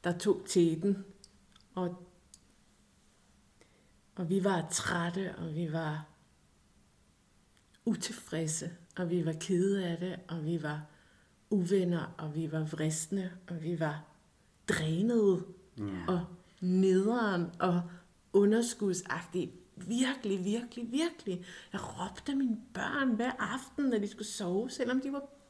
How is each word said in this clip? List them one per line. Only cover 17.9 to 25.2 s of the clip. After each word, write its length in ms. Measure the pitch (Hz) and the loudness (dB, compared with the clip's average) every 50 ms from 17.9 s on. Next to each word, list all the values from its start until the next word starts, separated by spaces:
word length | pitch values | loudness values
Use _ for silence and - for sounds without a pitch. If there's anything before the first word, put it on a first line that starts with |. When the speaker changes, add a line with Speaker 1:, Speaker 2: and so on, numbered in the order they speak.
| - - - _ _ _ _ _ - | -10 -16 -20 _ _ _ _ _ 6
Speaker 1:
underskudsagtige. 1200 | 196 202 202 214 226 233 233 - - 208 196 180 175 - - - 165 - - - 185 147 - - - - - - | 8 8 8 6 6 2 0 -2 -2 0 0 0 0 -2 -4 -6 -6 -6 -4 -4 -4 -4 -4 -8 -16 -20 -20 -18
Virkelig, 680 | - 185 170 233 240 262 254 269 262 - 208 196 190 180 | -14 -6 -2 2 2 2 2 2 -2 -2 -2 -2 0 0
virkelig, 460 | 202 208 240 247 240 - 240 240 220 | 0 0 -2 -2 -6 -8 -8 -8 -2
virkelig. 540 | 233 285 330 339 330 - - 208 180 180 - - - - - - - | 0 0 0 0 -2 -6 -6 -6 -6 -6 -6 -12 -16 -18 -14 -10 -10
Jeg 80 | 196 - - - - | -8 -8 -8 -8 -8
råbte 320 | 180 190 - - - - | -8 -8 -8 -8 -6 -2
af 60 | 277 | 0
mine 200 | 269 277 247 220 214 - - - | 2 2 2 0 -2 -4 -10 -8
børn 360 | 285 - - - 285 269 262 226 | -6 -4 -2 0 2 2 2 2
hver 160 | 208 233 254 - - | 2 0 -2 -2 -2
aften, 460 | 220 190 233 254 254 - - - 285 | -4 -4 -4 -6 -8 -8 -4 0 2
når 120 | 262 240 | 2 2
de 100 | 214 202 | 2 0
skulle 200 | 202 - - 208 | -2 -6 -8 -10
sove, 420 | - - - 208 175 180 196 233 262 | -8 -6 -4 -2 0 0 0 0 -2
selvom 320 | - - 254 226 254 262 | -2 -2 -2 0 0 0
de 100 | 269 277 | 0 -2
var 120 | 277 277 | -6 -6